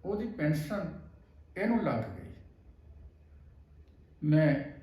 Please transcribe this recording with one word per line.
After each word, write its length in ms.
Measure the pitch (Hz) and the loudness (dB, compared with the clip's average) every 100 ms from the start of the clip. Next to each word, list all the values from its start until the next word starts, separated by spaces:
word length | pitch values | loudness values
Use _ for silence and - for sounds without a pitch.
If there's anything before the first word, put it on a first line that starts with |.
| 180 | -2
ਉਹਦੀ 220 | 208 233 | -4 -4
ਪੈਨਸ਼ਨ 720 | - 151 - - 202 165 151 - - - - - - | -2 0 0 0 -4 -4 -10 -16 -20 -20 -20 -14 -2
ਇਹਨੂੰ 260 | 220 233 | 2 2
ਲੱਗ 200 | 170 117 | 2 -2
ਗਈ।" 220 | 107 92 - - - - - - - - - - - - - - - - - - - - | -4 -8 -14 -16 -20 -20 -20 -20 -20 -20 -20 -20 -20 -20 -20 -20 -20 -20 -20 -20 -20 -4
ਮੈਂ 320 | 151 151 151 - - - | 4 6 6 2 -2 -14